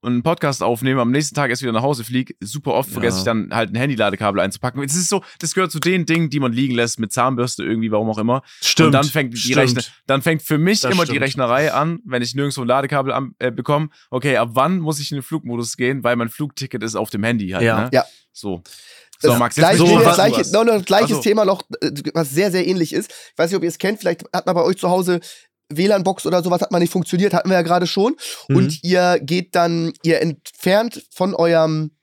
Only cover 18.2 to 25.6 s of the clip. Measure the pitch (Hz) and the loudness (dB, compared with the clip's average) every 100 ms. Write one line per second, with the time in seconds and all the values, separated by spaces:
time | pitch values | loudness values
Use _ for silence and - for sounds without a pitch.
18.2 | _ - 101 90 - - - - _ - | _ -12 -8 -8 -10 -20 -20 -20 _ -2
19.2 | - 120 120 - 165 185 175 220 - - | 0 2 0 2 4 6 6 8 6 6
20.2 | - 117 - 208 233 214 180 190 226 147 | 4 2 0 2 4 2 2 2 2 0
21.2 | - 214 202 190 - - 156 143 151 165 | 2 2 2 0 -6 -6 -4 -4 -4 -4
22.2 | 151 139 202 180 170 185 165 - 214 - | -2 0 0 0 0 0 0 -2 -6 -16
23.2 | - - 165 190 165 - 190 208 180 170 | -16 -4 -2 0 -4 -2 -4 -2 -4 -4
24.2 | - 180 - 170 165 190 180 180 180 175 | -6 -4 -2 0 0 0 0 0 2 -2
25.2 | - - _ _ | -4 -20 _ _